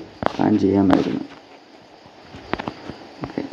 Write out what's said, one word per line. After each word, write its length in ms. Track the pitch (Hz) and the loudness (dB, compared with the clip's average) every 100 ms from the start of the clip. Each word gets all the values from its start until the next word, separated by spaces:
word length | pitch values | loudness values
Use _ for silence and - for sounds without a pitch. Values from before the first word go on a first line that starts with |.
| - - - | 0 -4 -4
പ്ലാൻ 240 | - 95 104 | 2 2 4
ചെയ്യാമായിരുന്നു. 640 | 98 98 98 92 - - - - - - - - - - - - - - - - - - - - - - | 4 4 6 4 2 -2 -6 -14 -20 -20 -20 -20 -20 -20 -20 -20 -20 -18 -10 -8 -8 -10 -16 -16 -18 -12
ഓക്കെ, 200 | - - - | -8 -6 -8